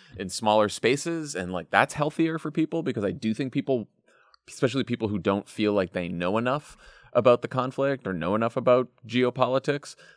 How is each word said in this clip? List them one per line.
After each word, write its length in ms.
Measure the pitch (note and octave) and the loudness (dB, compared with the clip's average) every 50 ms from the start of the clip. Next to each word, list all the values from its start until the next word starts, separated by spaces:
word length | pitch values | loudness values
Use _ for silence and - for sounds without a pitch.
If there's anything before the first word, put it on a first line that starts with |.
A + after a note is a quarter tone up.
| - - - | -20 -20 -12
in 120 | G#2+ G#2 F2+ | -10 -10 -8
smaller 400 | - - A#2 G#2+ G#2+ G#2+ G#2 G2+ | -8 -2 2 4 6 6 4 2
spaces. 640 | - - - A2+ C3+ C#3+ - E3+ E3+ E3 D#3 C#3+ C3+ | 0 0 2 2 2 2 -2 -4 -6 -6 -6 -6 -6
And, 160 | F2+ F#2 F2 | -6 -6 -4
like, 180 | F#2 F2 E2 - | -6 -6 -4 2
that's 240 | - G2 B2+ - - | 4 4 4 4 0
healthier 460 | D3 D3 D#3 - - E3 D#3+ D#3+ D#3+ | -2 -4 -2 0 0 0 0 -2 -4
for 100 | - D#3 | -6 -4
people, 320 | C#3+ E3 D#3 - - E3 | -2 -2 -2 -2 -2 -4
because 220 | E3 - B2 A2+ G2+ | -4 -4 -4 -2 -2
I 80 | F#2+ | -2
do 240 | F2+ D#2 A2 A2+ A2 | -2 -2 -2 -2 -2
think 180 | - C#3+ B2+ - | -2 -4 -2 -2
people, 360 | C#3+ C3+ - C3+ A#2+ G2+ - _ _ _ _ _ _ _ _ _ _ _ | -4 0 0 0 0 -2 -6 _ _ _ _ _ _ _ _ _ _ _
especially 360 | - - - C#3+ B2 A#2 C3+ B2 | -20 -4 -2 -2 0 0 -2 -2
people 240 | - A#2+ - A#2 G2+ | -2 -2 -2 -2 -2
who 100 | G#2 G2 | -2 0
don't 280 | E2 G2+ G2 G2+ - | 2 2 2 2 -2
feel 260 | - - - G#2+ G#2 G#2 | -6 -4 0 0 2 2
like 200 | G2+ F#2 F2+ - | 2 0 0 -2
they 140 | F#2 F2 | -6 -4
know 300 | F2 F2+ E2+ F2 F2+ G#2 | -4 -4 -2 -2 0 0
enough 400 | A2+ A#2+ B2 C3+ D3+ - - - _ - - - - - - | 0 0 0 -2 -2 -4 -12 -20 _ -20 -20 -20 -20 -20 -2
about 300 | - B2 A2+ B2+ A#2+ A#2+ | 0 4 6 6 4 4
the 60 | - | 2
conflict 580 | A#2 - B2+ B2 C3+ - - C3+ C#3 C#3 C3 - | -4 -4 -2 -2 -2 -2 -2 -2 0 -2 -2 -4
or 80 | G2 F#2+ | -6 -4
know 220 | E2 D#2 F2 G2+ | -2 -2 0 0
enough 200 | A2 A2+ A#2 - | 0 0 0 -2
about 320 | C3 A#2 - B2 B2+ B2+ - _ _ - | -4 0 2 2 2 2 -2 _ _ -14
geopolitics, 880 | G#2+ A2+ B2+ B2 B2 B2 C3 B2+ A#2+ C3 C3+ - - C#3 C#3+ - - - - - - - | -2 0 2 2 2 2 0 0 0 0 -2 0 -2 -4 -4 -6 -14 -20 -20 -20 -20 -20